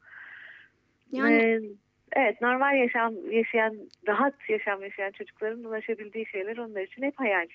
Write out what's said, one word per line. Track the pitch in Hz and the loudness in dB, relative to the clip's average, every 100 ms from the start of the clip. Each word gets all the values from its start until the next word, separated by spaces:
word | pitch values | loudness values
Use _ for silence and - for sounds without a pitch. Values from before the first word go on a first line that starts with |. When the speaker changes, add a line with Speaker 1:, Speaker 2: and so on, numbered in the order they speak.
| - - - - - - - _ _ _ - | -20 -20 -20 -20 -20 -20 -20 _ _ _ -10
Speaker 1:
Yani | 254 233 226 | 0 6 6
Speaker 2:
Ee, | 226 226 208 208 _ _ - | 6 2 -2 -14 _ _ -2
evet, | - 233 - | 2 2 2
normal | 240 254 277 277 | 2 2 4 4
yaşam | 240 240 226 208 - | 4 2 0 -2 -2
yaşayan, | 226 226 226 220 214 - - 214 | 0 2 2 2 -2 -16 -8 -2
rahat | 202 277 - - | 2 2 0 -4
yaşam | 214 208 196 | -2 -2 -4
yaşayan | 196 202 196 | -6 -8 -8
çocukların | 202 208 - 214 233 | -8 -16 -6 -6 -6
ulaşabildiği | 226 220 220 214 208 226 220 | -8 -8 -4 -6 -6 -10 -8
şeyler | 196 196 233 | -6 -6 -6
onlar | 226 202 | -8 -6
için | 190 240 | -8 -4
hep | 277 277 | -4 -2
hayal. | 233 190 170 | 0 0 -2